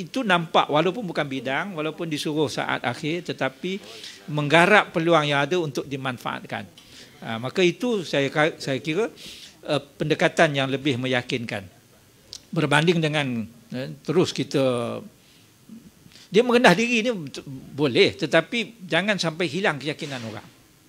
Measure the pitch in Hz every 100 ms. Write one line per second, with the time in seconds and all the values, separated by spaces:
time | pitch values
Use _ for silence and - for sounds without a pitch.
0 | 170 262 226 175 160 190 - 147 170 240
1 | 185 160 147 131 120 139 190 165 156 156
2 | 170 147 165 151 139 - 143 135 127 120
3 | 151 175 170 131 135 - 180 196 - -
4 | - - - 147 147 160 175 208 151 180
5 | 165 165 147 143 143 180 156 - 135 135
6 | 135 120 139 127 - 113 98 - - -
7 | - - 143 113 127 190 180 170 247 214
8 | 147 151 139 151 156 - - 131 160 165
9 | 269 - - - - - - 143 - -
10 | 156 151 165 175 160 139 135 131 143 123
11 | 131 127 120 131 117 110 92 - _ _
12 | _ _ - - - 160 147 147 165 170
13 | 156 151 139 117 107 - - 120 143 151
14 | - 156 143 - 135 147 131 120 117 113
15 | 208 _ _ - _ _ - - - -
16 | - - - 185 254 233 247 175 233 240
17 | 226 208 143 - 143 131 - 139 147 135
18 | 165 92 147 160 - 240 196 - 180 160
19 | 202 190 165 156 170 160 196 147 143 143
20 | 151 131 113 104 - - _ _